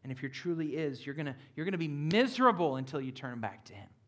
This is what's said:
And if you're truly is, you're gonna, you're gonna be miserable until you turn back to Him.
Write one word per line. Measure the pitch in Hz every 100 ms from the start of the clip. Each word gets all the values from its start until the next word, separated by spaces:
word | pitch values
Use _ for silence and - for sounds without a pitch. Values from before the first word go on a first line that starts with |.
And | 139
if | 131
you're | 139
truly | 135 175 165 156 143
is, | 147 127 -
you're | 143
gonna, | 147 131 - -
you're | 170
gonna | 180
be | 160
miserable | 143 151 208 262 262 254 185 165 131
until | 131 151
you | 131
turn | 131 131 120
back | 110 - -
to |
Him. | 98 - _